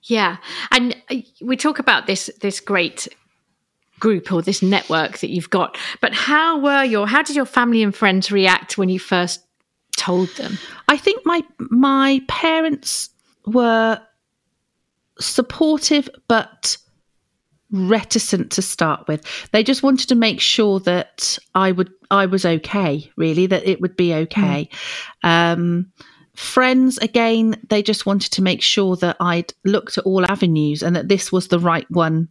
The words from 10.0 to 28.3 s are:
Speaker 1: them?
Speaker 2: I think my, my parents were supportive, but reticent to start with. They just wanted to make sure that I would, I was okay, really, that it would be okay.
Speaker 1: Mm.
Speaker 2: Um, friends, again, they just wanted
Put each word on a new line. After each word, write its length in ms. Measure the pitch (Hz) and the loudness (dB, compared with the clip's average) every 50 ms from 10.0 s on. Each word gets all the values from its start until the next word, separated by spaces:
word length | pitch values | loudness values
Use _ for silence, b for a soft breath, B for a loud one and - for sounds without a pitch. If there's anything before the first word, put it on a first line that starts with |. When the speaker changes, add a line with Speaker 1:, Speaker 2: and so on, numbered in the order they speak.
| - - 180 180 185 180 - | -4 -2 0 0 0 -2 -6
Speaker 1:
them? 220 | - 262 - 208 - B B B B B - | -12 -10 -10 -10 -12 B B B B B 0
Speaker 2:
I 80 | 294 | 0
think 280 | 285 - 403 403 480 - | 2 2 -2 -2 0 -2
my, 200 | 330 339 339 - _ _ _ | -2 -2 -2 -4 _ _ _
my 640 | - - 220 240 262 277 269 269 269 277 277 262 262 - | -6 0 2 2 4 4 4 2 2 2 2 0 -2 -4
parents 800 | - - - 330 320 320 320 320 294 269 - - - - - - _ _ _ _ _ _ _ | -6 -2 0 0 0 0 0 -2 -4 -6 -6 -8 -8 -8 -8 -10 _ _ _ _ _ _ _
were 540 | 202 220 247 240 233 226 226 226 226 220 220 - _ _ _ _ _ _ _ _ _ _ _ _ _ _ _ _ _ _ _ _ _ _ - | -2 0 2 2 4 2 2 2 0 0 -2 -6 _ _ _ _ _ _ _ _ _ _ _ _ _ _ _ _ _ _ _ _ _ _ -10
supportive, 880 | - - - - 247 - - - 320 311 311 294 311 - 311 294 277 - - _ _ | -10 -2 0 -2 -2 -2 0 0 2 2 2 0 2 0 0 0 0 -4 -12 _ _
but 500 | _ 233 220 - - - _ - - - - _ _ _ _ _ _ _ _ _ _ _ _ _ _ _ _ _ _ | _ 0 0 0 -4 -14 _ -6 -6 -6 -6 _ _ _ _ _ _ _ _ _ _ _ _ _ _ _ _ _ _
reticent 800 | 208 190 185 180 220 220 - - - 226 - - - 180 - - | -4 -2 2 2 2 0 0 -2 -4 -4 -2 -2 -2 -2 -2 -4
to 80 | - - | -4 -4
start 480 | 185 - - - 170 160 147 - - - | -4 -4 0 0 2 2 2 -2 -2 -4
with. 160 | 156 147 B B B B B B | -6 -4 B B B B B B
They 100 | - 214 | 0 0
just 200 | 208 233 269 262 | 2 2 0 2
wanted 260 | - 269 269 262 - - | 4 2 2 2 2 2
to 60 | 262 | 2
make 260 | 233 226 220 - - | 4 4 2 0 0
sure 380 | - - - - 220 208 196 190 | 0 0 2 2 2 2 2 2
that 580 | 190 185 175 180 - - _ - - - - - _ _ _ | 2 0 0 0 -2 -6 _ -8 -6 -6 -6 -6 _ _ _
I 180 | 185 190 190 | 2 2 2
would, 180 | 185 180 185 180 - _ _ _ | 2 0 -2 -4 -4 _ _ _
I 160 | 196 202 196 | 2 2 2
was 180 | 185 190 196 185 | 2 0 0 2
okay, 680 | 175 165 160 - - - 202 190 160 143 151 147 - _ | 2 0 0 -2 -4 -4 -2 0 0 -2 -4 -6 -10 _
really, 300 | - 165 160 156 165 185 | -2 -2 0 2 2 2
that 200 | 185 190 - - | 2 2 0 0
it 140 | 190 185 - | -2 -2 0
would 160 | 180 180 - | -2 -6 0
be 160 | - 180 170 | 0 0 0
okay. 560 | 165 156 160 160 - 214 196 185 180 143 156 - B B B B B B B B B B - | 2 0 -2 -2 0 0 0 0 0 -2 -4 -8 B B B B B B B B B B 0
Speaker 1:
Mm. 280 | 170 170 170 170 170 | 2 2 4 2 2
Speaker 2:
Um, 400 | 170 175 170 175 175 175 180 190 _ b b b b b b b _ | 0 0 0 0 0 -2 -2 -6 _ b b b b b b b _
friends, 640 | - - - - 262 254 254 254 262 254 262 254 - | -14 -12 -2 0 2 2 4 4 4 4 2 2 0
again, 600 | 220 220 - 240 233 226 226 226 226 220 220 220 - - | -6 0 2 2 2 4 2 2 2 0 0 -4 -4 -2
they 120 | 220 208 | 0 0
just 220 | 208 214 214 - - | 2 0 -2 -2 0
wanted 280 | 202 196 196 - - | -2 0 0 -2 -4